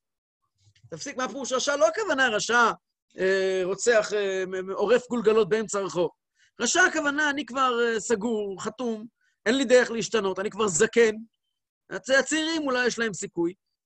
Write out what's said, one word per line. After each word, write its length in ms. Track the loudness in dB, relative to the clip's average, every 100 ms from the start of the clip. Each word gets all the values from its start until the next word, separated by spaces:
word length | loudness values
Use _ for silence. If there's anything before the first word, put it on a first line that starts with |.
| _ _ _ _ _ _ _ _ -20
תפסיק, 280 | -14 -12 -8
מה 100 | -6
פירוש 260 | -6 -4
רשע? 220 | -4 -2 2
לא 120 | 2
הכוונה 400 | 2 -2 0 2
רשע, 420 | 0 0 4 4 2 _ _ _ -2
אה, 440 | 0 2 0 0
רוצח, 500 | -2 -2 2 2 2
אה, 300 | -2 -2 -2 -4
מ-, 180 | -6 -6
מ-, 40 |
עורף 360 | -4 2 2 2
גולגלות 400 | 0 2 4 2
באמצע 300 | 0 -2 -4
הרחוב. 300 | -4 -2 -2 _ _ _ _ -6
רשע 220 | -2 4
הכוונה, 460 | 4 2 -2 0 0
אני 160 | -2 -4
כבר, 340 | 0 0 2 0
אה, 140 | 0
סגור, 640 | -2 -2 0 -2 -4 -6
חתום, 420 | -8 -6 -6 -6 -10 _ _ _ -2
אין 120 | 0
לי 80 | 4
דרך 260 | 4 4
להשתנות, 480 | -2 -2 -2 -2 -2
אני 100 | -6
כבר 180 | -2 -2
זקן. 480 | 2 2 4 4 2 -10 _ _ _ _ _ -12
הצ-, 220 | -12 0 2
הצעירים 420 | 2 0 0 -2
אולי 240 | -2 0 0
יש 120 | 0
להם 140 | -4
סיכוי. 400 | -4 -10 -4 -4 -4 _ _